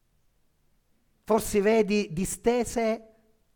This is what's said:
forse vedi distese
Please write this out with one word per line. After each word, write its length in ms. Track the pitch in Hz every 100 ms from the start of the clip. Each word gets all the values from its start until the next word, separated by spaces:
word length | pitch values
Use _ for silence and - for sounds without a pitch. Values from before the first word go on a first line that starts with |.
| _ _ _ _ _ _ _ _ _ _ _ _
forse 380 | - 214 - 208
vedi 520 | 196 226 202 208 202
distese 1000 | 156 190 - 233 247 233 - 226 226 - _ _ _ _